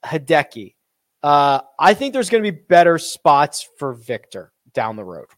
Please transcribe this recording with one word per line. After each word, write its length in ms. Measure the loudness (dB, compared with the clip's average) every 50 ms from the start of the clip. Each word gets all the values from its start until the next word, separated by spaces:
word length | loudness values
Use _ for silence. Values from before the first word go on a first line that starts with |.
| -12
Hideki. 720 | -8 -8 -8 -2 0 0 0 0 -2 -10 -18 -18 -18 _ _ _ _ _ _ _ _ _ _
Uh, 400 | 0 2 4 4 4 2 0 -2 -4 _ _ 0
I 160 | 2 2 2
think 200 | 2 -2 -6 -4
there's 160 | -4 -4 0
gonna 140 | -2 0 0
be 80 | -2
better 460 | -6 -8 _ _ 4 6 6 4 2 0
spots 720 | -2 -10 -14 -2 _ 2 4 4 2 0 -2 -12 -16 -16 _ _
for 160 | -10 -10 -10
Victor 580 | -12 -12 -10 -10 -12 _ _ -20 -20 -20 _ _ _ _ _ _
down 220 | -6 -6 -6 -8
the 80 | -10 -14
road. 240 | -16 -16 -18 -18 _ _